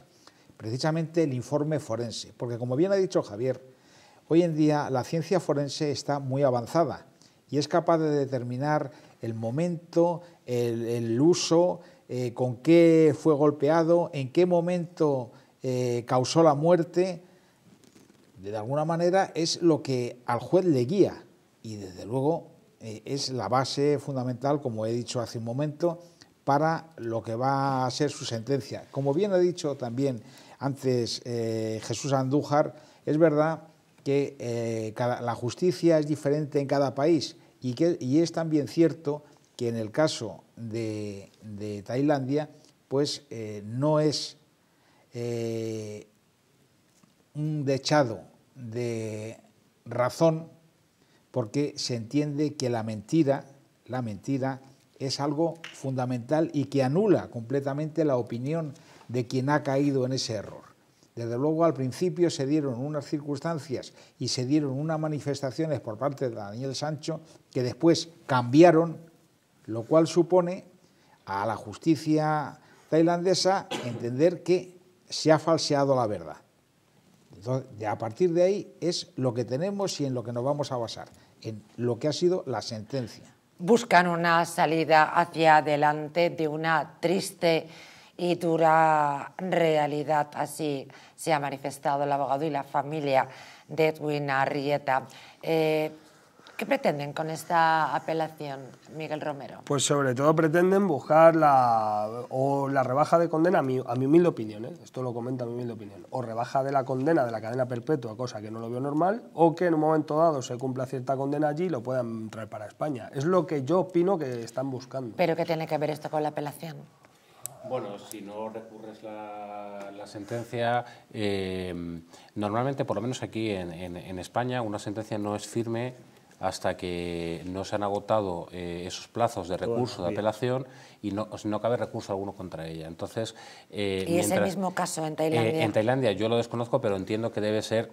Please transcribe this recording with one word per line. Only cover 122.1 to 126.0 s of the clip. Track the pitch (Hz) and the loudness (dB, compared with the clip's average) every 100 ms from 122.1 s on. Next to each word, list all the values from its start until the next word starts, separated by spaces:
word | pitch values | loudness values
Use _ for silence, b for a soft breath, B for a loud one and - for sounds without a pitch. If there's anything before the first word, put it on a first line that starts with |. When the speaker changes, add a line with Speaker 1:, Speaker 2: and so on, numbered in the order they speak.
| B B | B B
Speaker 4:
normalmente, | 104 104 110 135 139 | -6 -2 -2 -2 -4
por | 131 | -4
lo | 101 | -4
menos | 120 127 | -4 -6
aquí | 113 110 110 | -8 -6 -4
en, | 95 87 | -4 -6
en, | 82 90 87 | -10 -10 -12
en | 92 92 | -12 -12
España, | 85 117 123 123 | -6 -4 -2 -4
una | 110 104 | -4 -6
sentencia | 110 101 110 110 | -6 -8 -6 -6
no | 104 | -4
es | 104 - | -4 -4
firme | 117 113 113 127 127 | -6 -4 -4 -6 -10